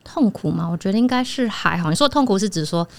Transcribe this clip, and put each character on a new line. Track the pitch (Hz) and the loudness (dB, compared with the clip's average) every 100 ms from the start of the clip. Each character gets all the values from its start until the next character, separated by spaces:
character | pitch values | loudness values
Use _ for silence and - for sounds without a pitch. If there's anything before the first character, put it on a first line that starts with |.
痛 | - 339 226 | -10 0 0
苦 | - 151 | 0 -4
吗？ | 160 170 | -2 -2
我 | 170 | -4
觉 | 190 | -2
得 | 214 | 2
应 | 247 | 2
该 | 247 | 0
是 | 254 - 233 | -2 -2 -2
还 | - 160 175 | 0 -2 0
好。 | 160 | 0
你 | 160 | 2
说 | 285 | 2
痛 | 294 262 | 2 2
苦 | 196 | 2
是 | 208 | 0
指 | 165 151 | -2 -2
说 | 170 170 | -2 -4